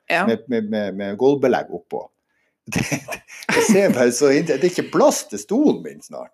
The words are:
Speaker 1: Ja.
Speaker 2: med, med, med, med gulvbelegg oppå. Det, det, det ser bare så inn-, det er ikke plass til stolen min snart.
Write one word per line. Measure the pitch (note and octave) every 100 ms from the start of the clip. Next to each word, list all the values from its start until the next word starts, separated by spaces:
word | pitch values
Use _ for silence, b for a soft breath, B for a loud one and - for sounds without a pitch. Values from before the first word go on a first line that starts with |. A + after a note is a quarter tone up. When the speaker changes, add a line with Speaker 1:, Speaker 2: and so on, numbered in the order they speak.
| -
Speaker 1:
Ja. | E3+ C#3+
Speaker 2:
med, | A2 -
med, | A#2 G#2+
med, | G#2+ G2+ F#2+
med | G2+ G2+
gulvbelegg | C3 C#3 B2+ D2+ -
oppå. | F2 - A#1+ - _ _ _ _ _ -
Det, | - -
det, | - - - - B -
det | - A4
ser | F#3+ G3
bare | B2 B2
så | A#2+ C#3+
inn-, | C#3+ E3+
det | C#3
er | F3+
ikke | F3 C3+
plass | D#3 C#4 - -
til | G#2
stolen | - A#3 C#4+ F2
min | C#2+ C#2+
snart. | - - -